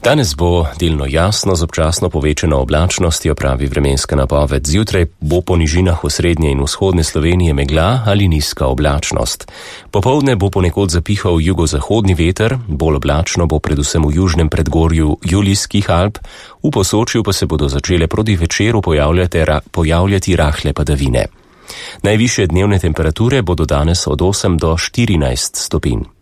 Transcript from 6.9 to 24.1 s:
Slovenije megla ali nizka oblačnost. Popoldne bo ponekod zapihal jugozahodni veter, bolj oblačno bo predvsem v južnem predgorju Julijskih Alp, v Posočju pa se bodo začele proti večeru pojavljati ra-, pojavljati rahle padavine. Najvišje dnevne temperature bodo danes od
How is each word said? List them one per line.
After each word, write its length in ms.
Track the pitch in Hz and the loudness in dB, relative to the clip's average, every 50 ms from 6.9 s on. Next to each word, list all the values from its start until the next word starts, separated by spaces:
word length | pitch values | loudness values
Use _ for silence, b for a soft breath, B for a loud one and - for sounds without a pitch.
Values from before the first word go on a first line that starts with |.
| 90 85 80 | 2 2 0
Slovenije 500 | - - 80 73 82 90 90 90 82 76 | 0 -2 0 0 2 2 2 2 2 2
megla 480 | 69 69 67 73 80 80 95 120 131 113 | 0 0 0 2 2 2 2 2 0 0
ali 220 | 107 101 101 101 95 | 2 2 2 2 2
nizka 380 | 82 78 73 - - - 73 | 2 0 0 -4 -4 -2 -2
oblačnost. 800 | 65 65 64 73 76 69 76 - - - - 62 - - - - B B B B B B B B B | -2 0 0 0 0 0 0 -2 -4 -4 -4 -4 -4 -4 -10 -12 B B B B B B B B B
Popoldne 440 | - 104 95 127 131 151 143 139 127 | -4 0 2 2 2 2 2 2 2
bo 140 | 101 95 98 | 2 0 0
ponekod 400 | 92 101 90 87 80 - 101 92 | 0 2 0 0 2 0 0 0
zapihal 480 | 80 87 78 - 104 104 - 98 87 82 | 0 -2 0 0 -4 -2 0 0 0 2
jugozahodni 760 | 78 85 95 80 85 78 - 71 - - 101 117 104 98 92 | 2 2 2 2 0 0 0 -2 -2 0 0 0 2 2 2
veter, 440 | 78 82 80 98 - 110 113 - 131 120 | 2 2 0 2 0 0 0 0 -2 -4
bolj 300 | 101 78 71 82 80 78 | -6 -4 -2 0 0 0
oblačno 500 | 69 62 69 71 78 85 - - - 87 | 0 0 0 0 0 0 -2 0 0 0
bo 120 | 80 78 76 | 0 0 0
predvsem 440 | - - 78 71 73 - - 85 76 | 0 0 -2 -2 -2 0 0 0 0
v 140 | 73 73 | 2 2
južnem 320 | 85 95 92 80 82 82 76 | 2 2 2 2 2 0 0
predgorju 720 | - - 82 73 71 80 80 82 80 80 78 76 76 - - | 0 0 -2 0 2 2 2 2 2 2 2 0 0 -2 -2
Julijskih 680 | 85 82 98 101 98 98 101 - - - 104 101 - | 0 0 2 2 2 0 0 -2 -2 -2 -2 0 2
Alp, 280 | 87 85 90 104 107 - B B B B B B B B B | 2 2 2 0 -2 -6 B B B B B B B B B
v 80 | 156 | -2
Posočju 520 | 139 110 95 - - 104 113 - - 120 107 | 0 0 0 0 0 0 0 0 0 -2 0
pa 100 | 101 92 | 0 -2
se 140 | - - | -2 -2
bodo 220 | 73 82 73 - - | -2 -2 -2 -2 0
začele 380 | 65 71 71 - 87 87 82 | -2 -4 -2 0 0 0 0
proti 300 | 82 - 107 107 110 104 | 0 0 -2 0 0 0
večeru 460 | 82 85 85 - - 98 110 117 107 95 | 0 0 -2 0 0 0 2 2 0 0
pojavljati 560 | 85 80 76 71 76 82 90 92 85 - 85 | 0 0 2 2 2 2 2 0 0 0 0
ra-, 220 | 80 76 78 73 - - | 0 2 0 -2 -2 -6
pojavljati 680 | _ - 85 78 82 85 90 98 101 95 - - 92 | _ -2 0 2 2 2 2 2 2 0 0 0 0
rahle 360 | 80 80 76 78 - - 73 69 | 2 2 0 0 -2 -4 -4 -2
padavine. 540 | - 76 69 76 67 67 65 60 60 - - - B B B B B B B B B B B B B B | -2 -2 -2 0 0 0 0 0 0 -2 -4 -8 B B B B B B B B B B B B B B
Najvišje 440 | 101 107 107 113 123 - - 104 | 0 2 2 2 0 2 0 0
dnevne 320 | 87 78 92 95 101 101 95 | 0 2 2 2 2 2 2
temperature 640 | - 85 78 - 82 78 80 - 110 117 139 135 107 | 2 0 0 0 0 -2 0 0 0 2 2 0 0
bodo 220 | 87 90 80 82 | 0 0 0 0
danes 420 | 71 76 71 73 82 85 87 - | 0 0 0 2 2 0 0 0
od 160 | - | -2